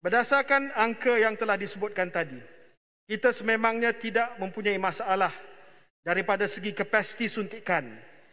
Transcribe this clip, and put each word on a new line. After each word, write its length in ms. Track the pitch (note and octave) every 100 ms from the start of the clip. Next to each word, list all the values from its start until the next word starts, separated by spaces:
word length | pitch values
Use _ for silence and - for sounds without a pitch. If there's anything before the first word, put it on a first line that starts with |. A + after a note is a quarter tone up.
Berdasarkan 720 | F3+ A#3 A#3 C#4 C4+ C#4 C#4
angka 480 | A#3+ A3+ A3 B3+ A#3+
yang 160 | A3 G#3+
telah 240 | A3 G3
disebutkan 480 | G3+ G3 G#3 G#3 F3+
tadi, 320 | F3 D3+ B2+ - - - _ _ _
kita 320 | _ G#3+ B3 A3
sememangnya 560 | G#3+ A3+ A3+ A3+ A#3
tidak 400 | A#3 A3+ A3 A#3 A#3+
mempunyai 400 | F#3+ F#3 G#3 F#3+
masalah 540 | F#3 - A3 F#3+ F#3 - - - - - _ _
daripada 480 | - F3 F#3+ G3 G3+
segi 240 | G3+ G3
kapasiti 560 | G3+ G3+ G#3+ G3 - A#3
suntikan 640 | - G3 A3+ - E3+ B2+ G#2+ - - _